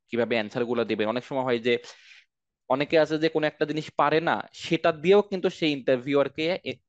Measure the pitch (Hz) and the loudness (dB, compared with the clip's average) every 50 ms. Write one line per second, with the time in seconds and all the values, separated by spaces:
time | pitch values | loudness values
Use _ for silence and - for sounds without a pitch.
0 | _ _ 117 117 117 110 123 113 107 104 - 131 120 113 120 117 113 107 110 104 | _ _ -4 -2 -2 0 -2 -2 -2 -4 -4 -4 -2 -2 -2 -2 -2 -2 -2 0
1 | 107 107 117 123 - - 139 131 127 131 120 117 113 123 120 120 - - - - | 0 -2 -2 -4 -6 -6 -6 -4 -2 -2 -2 0 0 0 0 0 -2 -10 -20 -20
2 | - - - - _ _ _ _ _ _ _ _ _ - 160 139 147 - 170 156 | -20 -20 -20 -20 _ _ _ _ _ _ _ _ _ -2 -2 -2 0 2 2 2
3 | 151 143 156 151 160 160 - 156 151 151 - - 151 151 151 156 151 - - - | 2 2 0 0 0 0 0 0 -2 -2 -2 -2 -4 -4 -2 -6 -6 -4 -2 0
4 | 147 147 151 160 170 156 120 104 - - - - - - 170 160 - 170 160 147 | 2 2 2 2 2 2 0 -2 -4 -8 -16 -16 -4 -4 -2 0 2 0 0 2
5 | 147 180 202 208 202 - 196 180 175 185 - - 170 151 147 135 113 139 131 123 | 2 4 4 4 4 2 -4 -2 -2 -4 -2 -2 -2 -2 -2 0 0 0 0 0
6 | 120 143 139 139 139 135 - 156 156 165 185 - - 131 123 - _ | 0 0 2 2 2 0 -2 -4 -4 -4 -4 -4 -6 -10 -10 -10 _